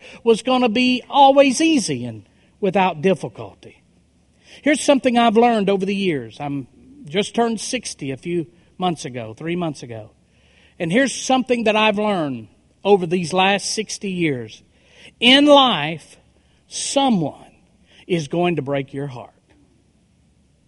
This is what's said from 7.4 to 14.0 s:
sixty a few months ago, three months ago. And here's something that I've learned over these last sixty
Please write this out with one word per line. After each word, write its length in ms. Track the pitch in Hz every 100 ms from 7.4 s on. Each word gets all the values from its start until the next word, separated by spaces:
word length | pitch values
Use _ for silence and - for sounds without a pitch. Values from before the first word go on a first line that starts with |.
| 233 226
sixty 500 | - 247 - - 135
a 60 | 131
few 320 | 170 175 151 _ _ -
months 260 | 180 160
ago, 280 | 139 123 110
three 220 | 110 160
months 280 | 180 165 143
ago. 280 | 120 113 107 _ _ _ _ _ _ -
And 120 | 165
here's 240 | 208 269
something 500 | - - 262 - 247
that 120 | 220 214
I've 220 | 220 202
learned 500 | 214 190 151 120 107 _ _ _
over 240 | 196 202 175
these 260 | 185 165
last 380 | 185 190 202 -
sixty 380 | - 208 -